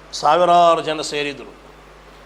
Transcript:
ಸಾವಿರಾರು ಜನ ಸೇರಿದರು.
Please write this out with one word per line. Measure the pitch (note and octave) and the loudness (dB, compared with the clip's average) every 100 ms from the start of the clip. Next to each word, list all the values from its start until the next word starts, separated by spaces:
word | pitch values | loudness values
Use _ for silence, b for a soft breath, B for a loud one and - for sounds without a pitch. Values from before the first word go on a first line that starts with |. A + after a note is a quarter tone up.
| - | -18
ಸಾವಿರಾರು | - D3 E3 F3 F3 E3+ E3 | -4 0 2 4 4 4 2
ಜನ | D3 D#3 | -2 -8
ಸೇರಿದರು. | C#3+ D3 D3 C3 - - - - - - - - | -8 -8 -8 -10 -18 -20 -20 -20 -20 -20 -20 -20